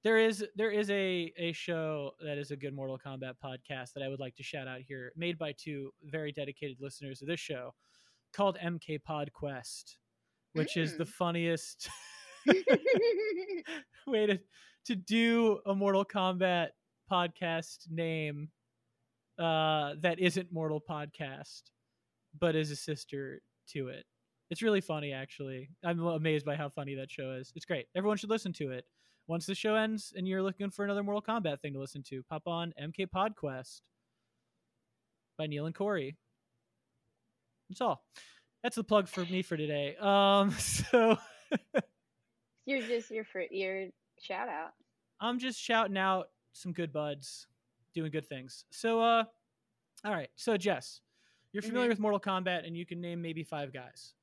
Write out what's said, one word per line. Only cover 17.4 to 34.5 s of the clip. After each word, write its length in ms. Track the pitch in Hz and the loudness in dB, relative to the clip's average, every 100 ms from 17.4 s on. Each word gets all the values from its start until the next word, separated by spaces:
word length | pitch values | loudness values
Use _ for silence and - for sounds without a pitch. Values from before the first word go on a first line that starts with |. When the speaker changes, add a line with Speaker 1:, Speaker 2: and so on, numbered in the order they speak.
| 175 165 170 - 170 | -2 -2 -4 -14 -8
Speaker 1:
name, 600 | 165 165 160 151 147 151 _ _ _ _ _ _ _ _ - | -2 0 0 -2 -4 -10 _ _ _ _ _ _ _ _ -2
uh, 540 | 170 160 156 156 143 147 | 2 4 4 2 0 0
that 180 | 175 170 | 0 4
isn't 320 | 185 175 180 | 2 2 -4
Mortal 280 | 170 156 151 | -4 -2 -2
Podcast, 840 | - 156 147 - 147 135 147 - _ _ _ _ _ _ _ 151 | -4 -8 -8 -8 -8 -8 -14 -18 _ _ _ _ _ _ _ 0
but 160 | 170 | 2
is 160 | 156 151 | 2 0
a 60 | 147 | -4
sister 680 | - 151 - 139 135 135 _ _ - | -6 -8 -6 -8 -8 -12 _ _ -10
to 180 | 151 127 | -6 -6
it. 160 | 131 - _ _ _ _ | -8 -16 _ _ _ _
It's 120 | 170 | 0
really 180 | 220 202 | 4 2
funny, 320 | - 156 147 | 2 -4 -4
actually. 580 | 135 135 - 139 131 135 170 | -6 -10 -10 -10 -8 -12 -6
I'm 160 | 175 170 | -2 0
amazed 460 | 170 160 156 151 143 | 2 2 4 2 2
by 80 | |
how 140 | 147 147 | -4 -4
funny 260 | 143 139 | -6 -6
that 160 | 135 135 | -6 -8
show 220 | - 131 | -8 -8
is. 200 | 131 131 - | -8 -10 -14
It's 80 | |
great. 220 | - 156 117 180 | -4 -4 -2 0
Everyone 200 | 202 208 | 2 2
should 120 | 208 | 0
listen 220 | 220 196 | -2 -2
to 160 | 170 143 | -4 -4
it. 140 | 127 - _ _ _ - | -4 -12 _ _ _ -4
Once 160 | 170 156 | -4 -2
the 80 | 196 | -2
show 180 | 214 | 2
ends 380 | 214 220 220 - - | 2 2 -2 -6 -6
and 100 | 185 | -2
you're 140 | 190 | 0
looking 280 | 190 185 202 | 0 -2 -6
for 140 | 190 | -2
another 180 | 202 202 | -2 0
Mortal 180 | 202 208 | 0 -2
Kombat 380 | 208 226 170 143 | 0 -2 0 -2
thing 120 | 151 | -6
to 60 | 135 | -6
listen 220 | 135 139 | -8 -10
to, 180 | 131 131 | -10 -10
pop 220 | 131 160 175 | -6 -8 -4
on 260 | 170 170 - | -4 -4 -6
M 160 | 147 | -10
K 140 | 165 190 | -6 -4
PodQuest 760 | 185 214 220 147 131 131 - _ _ _ _ _ _ _ | 0 0 0 -6 -6 -10 -18 _ _ _ _ _ _ _